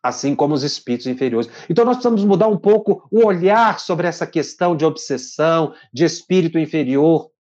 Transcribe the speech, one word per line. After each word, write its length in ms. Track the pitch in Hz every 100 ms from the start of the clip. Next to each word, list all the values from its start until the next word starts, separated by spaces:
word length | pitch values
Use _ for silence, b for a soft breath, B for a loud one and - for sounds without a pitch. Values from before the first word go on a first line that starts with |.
Assim 340 | 127 123 143
como 200 | 143 147
os 100 | 147
espíritos 420 | 139 - - 120 131
inferiores. 420 | 127 131 117 117 B B
Então, 140 | 170
nós 120 | 233 254
precisamos 280 | 240 226
mudar 240 | 202 190 220
um 100 | 208
pouco 480 | 202 214 208 185 _
o 140 | 214
olhar 540 | 220 180 185 220 226 180
sobre 280 | - 165 170
essa 200 | 165 165
questão 500 | 165 143 - 175 165
de 80 |
obsessão, 880 | 156 151 - 127 127 - 156 165 147 B B
de 120 | 120
espírito 540 | 160 165 _ 185 165 165
inferior. 720 | 156 165 127 135 156 160 - _